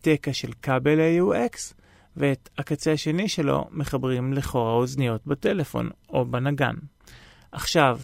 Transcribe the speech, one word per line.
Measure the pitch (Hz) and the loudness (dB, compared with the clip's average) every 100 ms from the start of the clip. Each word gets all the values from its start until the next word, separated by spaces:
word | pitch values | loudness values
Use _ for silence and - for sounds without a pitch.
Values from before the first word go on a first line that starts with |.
תקע | 165 151 - | 0 2 0
של | 131 120 113 | -6 -8 -8
כבל | - 131 135 156 | -2 0 4 4
A | 160 170 | 4 4
U | 190 - 240 - | 2 2 0 -4
X, | - - _ _ _ - | -14 -16 _ _ _ -2
ואת | 143 135 - - | 0 0 -6 -10
הקצה | 139 151 160 | -4 -2 0
השני | 151 160 165 208 | 0 0 -2 -2
שלו | - 143 139 - | -2 0 0 -2
מחברים | 156 143 135 131 127 127 | -6 -4 -2 0 0 0
לחור | 135 135 127 113 | -2 -2 0 2
האוזניות | 117 123 135 123 110 - | 2 2 0 0 -2 -2
בטלפון | 147 214 202 147 120 117 - _ | -2 0 0 -2 -4 -4 -8 _
או | - 123 | -2 0
בנגן. | 123 135 143 127 113 147 _ - - - - - | 0 -2 0 -2 -2 -12 _ -20 -20 -20 -20 -16
עכשיו | - - 170 139 120 | -8 0 4 4 2